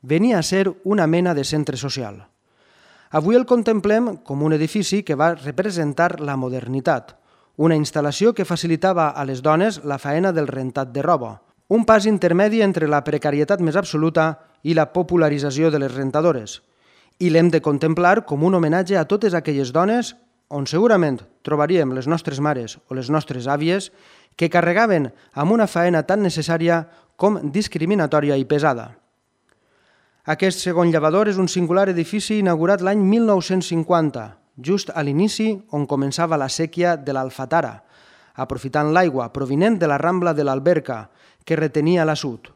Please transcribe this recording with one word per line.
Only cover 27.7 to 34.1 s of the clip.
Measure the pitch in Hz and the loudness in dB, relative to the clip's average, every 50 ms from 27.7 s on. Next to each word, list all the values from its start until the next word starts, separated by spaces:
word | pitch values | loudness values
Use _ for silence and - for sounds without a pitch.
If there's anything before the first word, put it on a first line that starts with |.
| - 160 156 170 208 202 165 139 151 151 147 143 143 | -4 -4 -2 0 0 0 0 2 2 0 2 2 0
i | 139 135 | 0 0
pesada. | - 151 147 143 156 131 117 113 117 117 _ _ _ _ _ _ _ _ _ _ _ _ _ _ _ _ _ _ _ _ _ _ _ _ _ _ - | 0 0 0 2 0 0 -2 -6 -14 -18 _ _ _ _ _ _ _ _ _ _ _ _ _ _ _ _ _ _ _ _ _ _ _ _ _ _ -4
Aquest | 156 - 190 190 175 - | -2 0 0 0 0 -2
segon | - 185 170 170 175 170 160 | -4 -2 0 2 2 2 2
llavador | 160 147 156 156 196 214 208 | 4 2 2 2 2 2 2
és | 196 185 | 0 0
un | 190 170 | -2 0
singular | - 180 175 160 170 190 202 196 | 0 -2 0 2 2 2 2 2
edifici | 180 170 165 165 - 214 - - 214 | 0 -2 -4 -2 -4 -6 -4 -2 -2
inaugurat | 214 196 185 170 156 165 185 202 190 175 | 0 2 2 2 2 2 2 2 2 0
l'any | 190 202 214 | 0 0 2
mil | 196 190 208 233 233 | 2 4 4 4 4
nou-cents | 220 208 185 160 - 185 190 170 - 170 | 2 2 0 0 0 -2 -2 -2 -2 -4
cinquanta, | 165 156 160 180 170 160 147 | -4 0 0 2 2 2 0